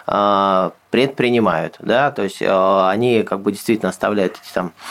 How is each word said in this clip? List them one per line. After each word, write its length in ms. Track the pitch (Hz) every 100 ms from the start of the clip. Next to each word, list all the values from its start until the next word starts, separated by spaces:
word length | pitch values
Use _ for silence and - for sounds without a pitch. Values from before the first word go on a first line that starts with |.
| -
э, 640 | 101 101 98 98 95 90 - _
предпринимают, 840 | 113 139 - 123 123 104 82 80 -
да, 320 | - 117 143
то 100 | 135
есть, 180 | 98 -
э, 480 | 95 95 95 98 92
они 360 | 101 123 113
как 160 | 107 98
бы 100 | 104
действительно 380 | 98 - 110 92
оставляют 440 | - 98 104 92
эти 200 | - -
там, 200 | - 90 - -